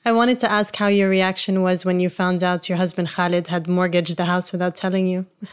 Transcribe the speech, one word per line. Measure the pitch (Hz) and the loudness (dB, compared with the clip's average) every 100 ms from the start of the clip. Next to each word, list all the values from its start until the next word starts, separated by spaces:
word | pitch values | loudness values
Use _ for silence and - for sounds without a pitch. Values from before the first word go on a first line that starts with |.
| 240 | 0
I | |
wanted | 226 240 247 | 2 4 2
to | 233 | 2
ask | 208 208 - | 0 -2 0
how | 208 | 2
your | 202 196 | 2 4
reaction | 190 185 185 - 190 | 2 2 -2 -2 0
was | 185 180 | 2 0
when | 185 180 | 0 0
you | 180 | 0
found | - 185 180 | 0 -2 0
out | 180 180 - | 0 -2 -2
your | 175 | 0
husband | 180 - 170 | -2 -2 -4
Khalid | - 175 175 170 | -2 0 0 0
had | 175 160 | -4 0
mortgaged | 180 180 175 165 170 | 0 2 0 0 -2
the | 175 | 0
house | 180 175 | 0 -2
without | 180 180 180 | -2 -4 -2
telling | 190 190 185 | -2 0 0
you. | 185 185 _ 208 | -2 -6 _ -18